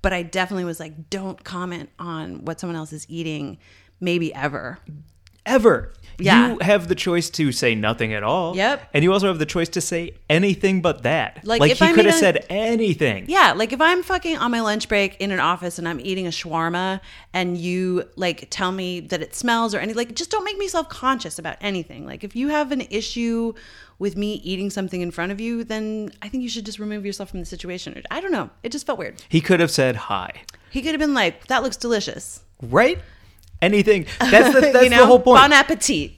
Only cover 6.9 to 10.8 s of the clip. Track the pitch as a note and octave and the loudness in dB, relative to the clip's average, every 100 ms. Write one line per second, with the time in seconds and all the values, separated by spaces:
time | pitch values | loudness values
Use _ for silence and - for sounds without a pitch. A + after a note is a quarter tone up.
6.9 | F3+ - E3+ E3 - D3+ B2 B2+ A2 G#2+ | -4 0 -2 -2 -2 -2 2 0 2 -2
7.9 | A#2 A2+ G#2+ G#2 E3+ E3+ F3+ G#3 A3+ - | -2 -4 -2 0 0 -2 0 0 0 -2
8.9 | C#3+ E3+ G3 G3 E3+ D3+ F3+ E3+ F3+ - | 2 4 4 2 -2 -4 -4 -4 -4 -6
9.9 | E3+ E3+ - - D#3 G3 E3+ G3 F#3+ | -6 -8 -16 0 2 2 2 0 2